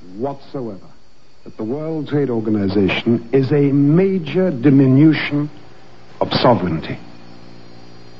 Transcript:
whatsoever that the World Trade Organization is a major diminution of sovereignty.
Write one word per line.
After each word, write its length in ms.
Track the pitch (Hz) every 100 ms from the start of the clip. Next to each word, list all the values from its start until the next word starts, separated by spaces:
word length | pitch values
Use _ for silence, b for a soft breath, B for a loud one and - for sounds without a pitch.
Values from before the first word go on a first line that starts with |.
| 87 95
whatsoever 680 | 135 139 - 143 117 92 - - - - - -
that 140 | - 110
the 60 |
World 440 | 110 143 156 160 139
Trade 240 | 143 131
Organization 960 | 117 110 107 98 98 92 - 113 117 -
is 200 | 135 131
a 200 | 147 143
major 800 | 143 143 165 196 190 151 165 185
diminution 1000 | 135 135 135 131 135 156 143 - 147 151 - - - - - - -
of 140 | 95
sovereignty. 640 | - 135 110 87 80 - - - - - - - - - - - - -